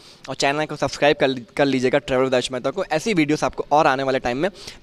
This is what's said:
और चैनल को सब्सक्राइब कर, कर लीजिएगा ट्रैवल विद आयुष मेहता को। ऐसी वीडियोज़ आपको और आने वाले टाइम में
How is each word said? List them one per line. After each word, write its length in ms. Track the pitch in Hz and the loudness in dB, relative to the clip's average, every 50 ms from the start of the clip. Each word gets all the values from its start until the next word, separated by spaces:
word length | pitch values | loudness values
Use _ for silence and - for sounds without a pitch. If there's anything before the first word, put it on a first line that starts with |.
| - - - - - - | -12 -20 -20 -18 -14 -12
और 60 | 131 | -6
चैनल 300 | - 151 139 143 151 156 | -2 0 0 0 0 -2
को 100 | - 151 | -4 -4
सब्सक्राइब 420 | - 143 135 - - 147 147 151 | -4 -4 -4 0 2 4 4 4
कर, 160 | - 151 135 131 127 113 - - | 4 2 0 0 -4 -8 -8 -2
कर 80 | - 143 | 0 2
लीजिएगा 320 | 139 131 131 123 127 147 143 | 2 2 2 2 2 0 0
ट्रैवल 240 | - - 131 127 131 | 0 0 0 0 2
विद 100 | 131 127 | 2 0
आयुष 180 | 123 120 - | 0 -2 -2
मेहता 200 | 131 123 110 139 | -6 -6 -6 -4
को। 140 | - 202 180 | -4 -4 -4
ऐसी 280 | - 156 156 - 226 208 | -4 -4 -4 -2 0 0
वीडियोज़ 300 | 165 151 143 151 147 151 | 0 2 0 0 0 -2
आपको 200 | 127 - - - - | -4 -4 -6 -2 2
और 160 | 143 151 160 | 2 4 4
आने 160 | 143 131 135 135 | 4 2 2 0
वाले 160 | 135 131 131 | -2 -2 -2
टाइम 180 | - 123 120 | -2 -4 -2
में 120 | 135 165 202 - - - - - - | -2 -4 -4 -4 -8 -16 -20 -12 -4